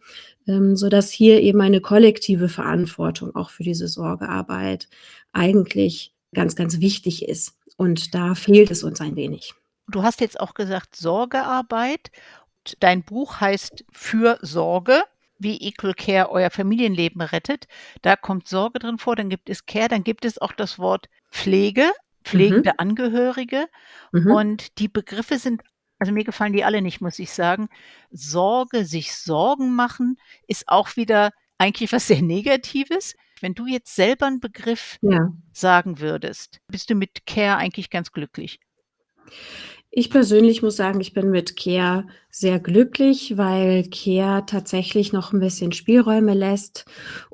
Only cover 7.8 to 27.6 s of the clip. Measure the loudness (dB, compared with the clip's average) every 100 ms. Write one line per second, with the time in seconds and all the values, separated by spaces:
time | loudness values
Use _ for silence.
7.8 | -2 0 -4 -4 -2 -2 8 8 8 4
8.8 | -6 -6 -8 -6 -8 -10 -14 -20 _ _
9.8 | -10 -2 0 0 -4 -6 -10 -8 -6 -6
10.8 | -10 -8 -2 -2 -2 -4 -2 -4 -4 -4
11.8 | -4 -6 -10 _ -20 -20 _ _ -18 0
12.8 | 2 2 -2 -8 -8 -4 -2 -2 -6 -18
13.8 | -20 -18 -6 2 2 0 -4 -4 -2 -2
14.8 | 2 2 2 _ _ -10 -8 -6 -10 -8
15.8 | -8 -6 0 0 0 0 -2 -2 -2 0
16.8 | 0 0 -2 -4 -6 -6 -6 -8 -10 -20
17.8 | -20 -6 0 0 0 -6 -4 -4 -4 -6
18.8 | -8 -6 -4 -4 -4 -6 -8 -12 -8 -4
19.8 | -2 -2 -2 -4 -6 -6 -8 -6 -8 -6
20.8 | -4 -4 -6 _ _ -8 0 2 2 2
21.8 | 2 0 _ _ -2 4 6 6 4 0
22.8 | -2 -2 -2 0 -2 -2 -4 -4 -6 _
23.8 | _ -20 -4 0 4 4 2 -4 -10 -6
24.8 | -4 -4 -6 -8 -4 -4 -2 -6 -8 _
25.8 | _ -6 -2 -2 -4 -4 -2 0 0 0
26.8 | -2 -4 -8 -8 -10 -4 -2 -2